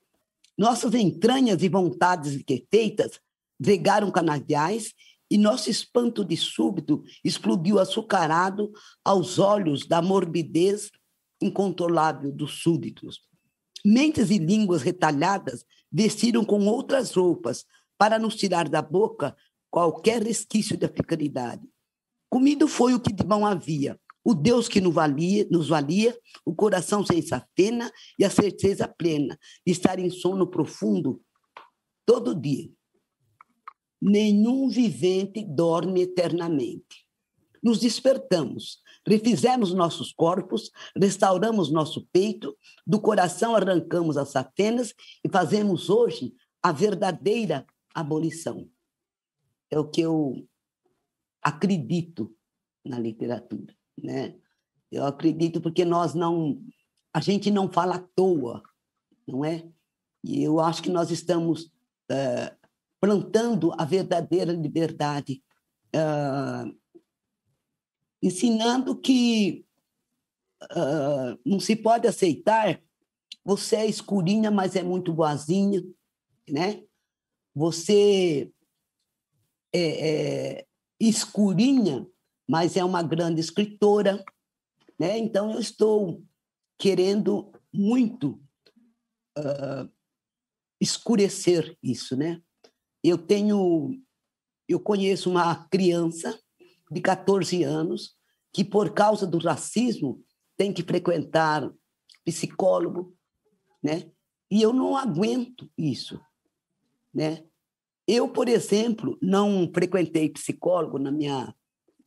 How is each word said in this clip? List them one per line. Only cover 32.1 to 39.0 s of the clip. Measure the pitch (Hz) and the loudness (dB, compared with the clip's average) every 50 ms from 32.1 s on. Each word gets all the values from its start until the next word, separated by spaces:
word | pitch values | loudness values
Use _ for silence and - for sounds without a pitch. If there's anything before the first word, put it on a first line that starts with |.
| 233 254 - 254 233 | 2 2 2 -2 -4
dia. | 165 117 147 135 - 165 - - _ _ _ _ _ _ _ _ _ _ _ _ _ - _ _ _ _ - - _ _ _ _ _ | -4 -2 -2 -2 -4 -4 -8 -16 _ _ _ _ _ _ _ _ _ _ _ _ _ -20 _ _ _ _ -20 -20 _ _ _ _ _
Nenhum | - 196 208 202 214 214 208 208 214 240 254 269 269 254 | 0 2 4 4 4 4 4 4 4 4 2 2 0 0
vivente | 202 240 247 208 139 117 143 185 185 190 196 190 - 220 208 | 2 2 2 2 0 0 0 0 2 0 -2 -4 -6 -8 -10
dorme | 190 143 127 170 165 165 175 175 185 185 180 180 | -4 0 0 2 2 2 2 0 0 0 0 0
eternamente. | 180 - - 170 165 160 175 170 170 165 135 120 107 - - - _ - - _ _ _ _ _ _ _ _ _ _ _ _ | 0 0 0 0 0 0 -2 -2 -2 -2 -2 -2 -4 -6 -10 -16 _ -20 -20 _ _ _ _ _ _ _ _ _ _ _ _
Nos | - 233 226 190 | 0 0 2 2
despertamos, | 226 240 - - - 262 262 - - - 185 165 143 - - - - - - - _ - - _ | 2 0 0 0 2 2 2 2 0 0 0 0 0 -2 -6 -10 -12 -14 -16 -20 _ -20 -20 _